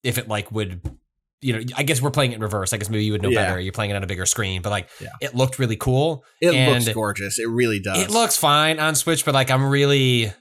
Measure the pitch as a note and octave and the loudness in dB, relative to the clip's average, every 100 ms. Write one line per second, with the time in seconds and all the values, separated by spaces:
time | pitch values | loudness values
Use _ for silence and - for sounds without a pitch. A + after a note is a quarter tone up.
0 | - B2 A2 G#2+ G2+ G#2+ G2 F2+ - - | -2 -4 -4 -6 -4 -4 -4 -6 -12 -14
1 | _ _ _ _ C3+ A2+ B2 B2+ C#3+ C3+ | _ _ _ _ -2 -2 -4 -4 0 0
2 | C#3 C3+ C3 A2+ G#2+ G#2 F#2 A2+ G2+ G#2+ | 0 0 0 -2 -4 -2 -2 -4 -2 -2
3 | G#2+ G#2 G2 A2+ F#2+ F#2 F#2 G#2+ G#2 G2+ | 0 0 0 0 0 -2 -6 -4 -4 -4
4 | F#2+ F2+ F#2 - G2 F#2 F#2+ G#2 F2 - | -4 -4 -2 -2 -2 -4 -2 -4 -6 -16
5 | - - A2+ A#2+ C3 C3 B2 A2 - B2+ | -16 -10 -8 -2 -2 0 -2 -2 0 2
6 | D#3 D3 _ _ E3+ C#3+ B2+ B2 A#2 A2 | 0 -2 _ _ 2 4 4 4 0 0
7 | G#2+ G2+ G2+ - A2+ A#2 A#2+ G#2 G2 F#2+ | -2 -4 -6 -4 -2 0 2 0 -2 -2
8 | F#2+ A3+ A3+ - D3+ D3 D#3 D#3+ D#3 D3 | 0 0 2 2 4 4 2 2 0 0
9 | - D#3 - C3+ C3 C3 C#3 C#3 C#3+ C#3+ | 0 0 2 2 4 2 4 4 4 4
10 | C3 B2 A2 - | 4 4 0 -6